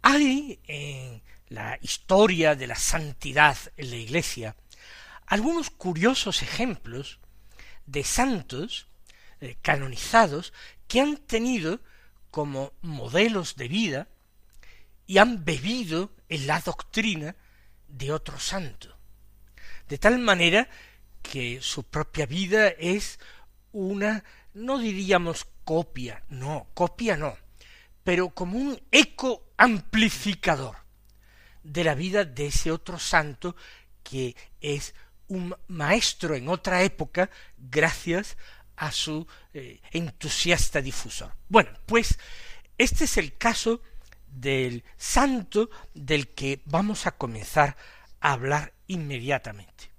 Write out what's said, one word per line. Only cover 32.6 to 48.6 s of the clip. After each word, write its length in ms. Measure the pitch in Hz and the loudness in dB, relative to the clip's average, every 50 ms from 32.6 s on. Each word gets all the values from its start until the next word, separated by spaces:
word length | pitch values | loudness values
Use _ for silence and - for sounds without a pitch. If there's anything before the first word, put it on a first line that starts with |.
| - 160 | 4 4
otro 300 | 160 160 - - 175 160 | 0 -2 -4 -10 -10 -6
santo 560 | - - - 165 151 151 139 - - 180 175 - - - - - - - - - - | -4 2 2 2 2 2 -8 -8 -8 -8 -8 -8 -16 -20 -20 -20 -20 -20 -20 -20 -16
que 320 | - - 131 131 123 120 - - - - - | -8 -6 -4 -4 -4 -6 -10 -20 -20 -18 -10
es 340 | - 147 147 143 - - - - - - - - - | -4 -4 -4 -4 -4 -8 -12 -16 -20 -20 -20 -20 -12
un 300 | - 196 185 180 175 190 - - | -8 -6 -6 -6 -6 -8 -10 -10
maestro 720 | - 185 165 147 147 190 233 - - - - - 160 156 | -12 -6 -4 0 2 2 2 2 0 -2 -2 -4 -2 -2
en 120 | 131 120 143 | -2 -2 -2
otra 360 | 180 185 - 180 185 180 185 | -4 -2 -2 0 2 4 4
época 440 | 196 - - 156 - - 180 185 190 - - - - - | 2 2 -2 -8 -4 0 0 0 0 -2 -18 -20 -20 -20
gracias 800 | - 135 127 123 151 147 - - - - 170 165 180 208 - - - - - - - - - - | -20 -16 -4 0 2 2 2 2 -2 -2 -2 -2 -2 -2 -4 -8 -10 -10 -12 -14 -20 -20 -20 -10
a 160 | - 156 151 - | -8 -6 -4 -4
su, 340 | - - 160 156 156 165 - - - - - - | -4 -4 -4 -4 -6 -6 -8 -16 -20 -20 -16 -16
eh, 260 | 151 131 123 117 - - - | -16 -14 -14 -18 -20 -18 -6
entusiasta 880 | - 165 170 151 - - - 151 - - - 170 175 156 - - - 151 | -6 -4 -4 -4 -8 -8 -6 -4 -2 0 4 4 4 4 4 4 2 2
difusor. 540 | 135 135 131 - - 117 - - - - - - - - | 0 0 -4 -4 -6 -6 -8 -8 -8 -8 -10 -10 -8 6
Bueno, 200 | 185 226 185 - - - - | 8 8 8 8 0 -14 -6
pues 340 | - 214 233 226 - - - - - - - - - - - - - - - | 2 2 2 4 4 0 0 0 -12 -14 -14 -12 -12 -12 -14 -14 -18 0 2
este 260 | 262 - - - 320 | 2 4 4 2 2
es 140 | - - - | 2 2 0
el 180 | 170 139 - | 0 0 -4
caso 460 | - - 233 226 - - 226 233 233 - - - - - - - - - | 0 0 2 2 2 0 -2 -2 -2 -6 -14 -16 -16 -16 -16 -20 -20 -20
del 580 | - 139 131 123 139 135 131 127 123 123 120 - - - | -18 -16 -6 -2 -2 0 0 -2 -2 -4 -8 -12 -14 -18
santo 720 | - - - - - 269 285 262 247 190 - - 208 220 - - - - - - | -10 -6 2 4 6 6 6 4 0 -4 0 0 0 0 0 -4 -16 -18 -18 -16
del 360 | 156 143 127 156 147 139 - | -14 -2 0 0 0 0 -4
que 340 | - - - 135 139 139 - | -8 -6 -4 -4 -4 -4 -6
vamos 420 | 147 143 165 202 208 214 - - | -2 0 0 0 0 -2 -2 -2
a 40 | 185 | -4
comenzar 640 | - - - 120 117 110 98 - - 156 147 143 139 - - - - - - - - - | -4 -4 -6 -6 -6 -8 -10 0 2 4 4 4 2 -8 -16 -20 -20 -20 -20 -20 -18 0
a 120 | - 151 139 | 2 2 2
hablar 400 | 123 123 135 143 147 | 2 0 0 0 0